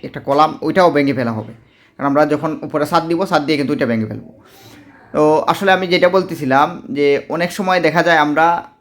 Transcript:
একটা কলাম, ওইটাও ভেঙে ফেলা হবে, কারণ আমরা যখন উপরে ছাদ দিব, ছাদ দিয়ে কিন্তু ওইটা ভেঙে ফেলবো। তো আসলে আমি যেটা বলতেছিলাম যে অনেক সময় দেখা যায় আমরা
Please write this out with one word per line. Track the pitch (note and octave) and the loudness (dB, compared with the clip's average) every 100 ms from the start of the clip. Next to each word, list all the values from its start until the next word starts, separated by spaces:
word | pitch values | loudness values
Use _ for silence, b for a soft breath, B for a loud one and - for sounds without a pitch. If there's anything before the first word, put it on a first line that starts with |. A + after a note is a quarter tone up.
একটা | C#3+ C#3+ | -14 -12
কলাম, | C3+ C#3 D3+ - | -2 2 2 2
ওইটাও | D#3 D#3+ F3+ | -2 2 4
ভেঙে | D3 C#3 | 4 0
ফেলা | C3 A#2 | 0 -2
হবে, | A2 G#2+ - b b b b | -4 -8 -16 b b b b
কারণ | C#3 | -2
আমরা | C#3 D3+ | 0 2
যখন | D3 D#3 D#3 | 0 -4 -6
উপরে | D#3 D3+ F3 | -6 -4 0
ছাদ | E3+ D#3+ | 0 0
দিব, | E3+ F#3+ | -4 0
ছাদ | E3+ C#3+ | -2 0
দিয়ে | D#3 | -2
কিন্তু | C3+ | -2
ওইটা | C#3+ C3 | -2 -2
ভেঙে | A2+ G#2+ | -2 -4
ফেলবো। | G#2+ - - B B B B B B - | -8 -14 -20 B B B B B B -8
তো | D3 D3+ D#3 - | 0 2 2 0
আসলে | E3+ G3 | -2 2
আমি | F#3 F#3 | 0 2
যেটা | F3 F3+ | 2 2
বলতেছিলাম | F#3+ F#3 D#3 C#3 C3 D#3 F3 - | 2 -2 -6 0 2 2 -2 -10
যে | C#3 C#3+ C#3 - | 0 2 2 -2
অনেক | D#3+ F3 | -4 -4
সময় | F3 F#3 F#3 | -4 -2 2
দেখা | D#3+ E3 | 2 2
যায় | E3 E3 | 2 2
আমরা | D3+ D3 E3 E3+ - _ | 2 2 2 0 -6 _